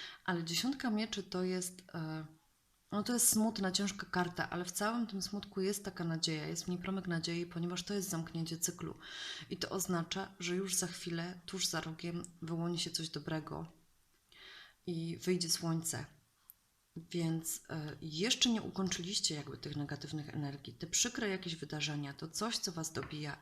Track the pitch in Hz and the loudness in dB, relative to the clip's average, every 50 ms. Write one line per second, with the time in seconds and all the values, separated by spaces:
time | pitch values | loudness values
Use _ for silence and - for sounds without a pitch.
0 | - - - - - 185 175 170 165 165 170 - 233 262 277 269 - 233 214 214 | -10 -10 -12 -6 0 0 2 2 2 0 0 2 2 2 0 2 2 2 2 2
1 | 220 214 - 202 180 - - 180 185 185 185 185 180 180 180 - - - - 170 | 2 0 -2 -4 -4 -2 0 2 2 2 2 0 0 -2 -6 -8 -16 -8 -6 -4
2 | 160 156 156 160 156 151 156 - _ _ _ _ _ _ _ _ _ - 196 208 | -2 -2 -2 -4 -6 -8 -14 -20 _ _ _ _ _ _ _ _ _ -2 0 0
3 | 202 - 240 233 - - - 220 214 226 220 190 196 185 185 196 202 190 - - | 2 4 4 6 6 8 8 8 6 4 4 2 0 2 4 2 2 2 0 -4
4 | - - - 180 180 175 175 - - - 170 175 180 180 - - 208 220 233 240 | -6 0 2 2 2 2 2 -2 -2 0 0 -2 -2 -2 -2 0 0 2 2 2
5 | 226 - 196 190 180 - 208 202 - 202 - 190 185 196 202 202 - 190 - - | 0 0 -2 -4 -4 -2 -4 -4 -6 -4 -2 0 2 2 2 0 -2 -6 -4 0
6 | 170 165 160 160 - 165 156 151 151 160 170 170 - 185 180 180 180 190 196 190 | 0 2 2 2 2 2 0 0 0 -2 -2 -2 0 -2 -2 0 0 -2 -2 0
7 | - 175 170 165 160 170 170 170 175 175 - 170 170 175 180 175 175 - 208 202 | 0 0 0 0 2 0 0 0 -2 -2 -2 -2 -2 0 -2 -2 -2 0 0 0
8 | 185 190 170 165 160 - - 165 165 - 170 165 - 175 - - 165 160 - - | 0 0 0 -2 -2 -2 -2 -2 -2 -2 0 0 0 0 0 -2 -6 -6 -6 -8
9 | - - - - - - - - - - 190 180 - - - 190 - - 180 170 | -12 -12 -10 -8 -8 -8 -8 -10 -6 -8 -4 -4 -2 -2 0 0 2 4 2 2
10 | 165 - - 190 196 190 - - 175 175 180 185 196 185 180 - 185 170 - - | 2 0 -2 -4 -4 -4 -6 -6 -2 0 0 0 2 2 2 2 2 0 -2 -4
11 | - 175 170 165 170 180 180 175 - - 196 185 - - - 156 156 160 160 - | -4 -2 -2 -2 -2 -4 -6 -8 -10 -8 -2 0 0 2 2 0 -2 -2 -6 -4
12 | 170 170 170 175 - - - - 165 160 170 165 170 175 175 165 - 160 - - | -4 -4 -2 -4 -6 -6 -8 -8 -4 -2 0 0 2 2 2 0 0 0 0 -2
13 | 160 160 - 147 147 - 160 156 151 - 156 156 165 - - - _ _ _ _ | -2 -2 -4 -4 -2 0 -2 -2 -2 -2 -4 -6 -6 -8 -10 -18 _ _ _ _
14 | _ _ _ _ _ _ - - - - - - - - - _ - 180 170 165 | _ _ _ _ _ _ -20 -20 -18 -18 -16 -18 -18 -20 -20 _ -4 -2 0 0
15 | 165 165 165 - - 180 185 170 170 160 - - 170 165 165 165 165 - - 147 | 0 0 -2 0 4 4 4 4 4 2 2 2 4 4 4 4 2 0 -2 -2
16 | 147 - - - _ _ _ _ _ _ - _ _ _ _ _ _ _ - 170 | -4 -6 -12 -20 _ _ _ _ _ _ -20 _ _ _ _ _ _ _ -14 -14
17 | 165 - - 170 165 160 165 160 160 - - - - - - 156 151 151 - - | -12 -4 0 2 2 4 2 2 0 -2 -6 -6 -6 -6 -4 -4 -4 -4 -8 -8
18 | 165 156 151 160 202 254 254 254 - 247 226 208 - 185 - 190 190 175 - - | -8 -6 0 0 4 4 6 6 8 6 6 4 2 0 0 2 2 2 2 0
19 | 165 185 208 - - - 156 147 139 139 135 - - 147 143 147 143 143 147 147 | -2 0 0 2 2 2 0 0 -4 -6 -8 -8 -6 -4 -2 -2 -2 -2 -4 -6
20 | - 143 156 151 147 - - 151 143 139 139 143 - 127 120 - 170 170 - - | -6 -4 -4 -4 -4 -4 -2 -2 -2 -2 -4 -6 -10 -12 -10 -10 -8 0 2 2
21 | - 240 - 262 226 202 190 190 185 175 160 - 151 - 156 151 147 151 147 147 | 2 2 2 0 2 2 0 0 -2 -4 -4 -6 -6 -4 -2 -2 0 0 0 -2
22 | 143 139 139 - 165 165 - - 208 233 220 - - 190 165 165 156 - - - | -4 -4 -6 -6 -8 -6 -2 -2 0 0 0 0 -2 -2 -2 -2 -4 -2 -2 -4
23 | 139 - 151 151 151 143 143 - | -6 -4 -6 -4 -4 -4 -6 -6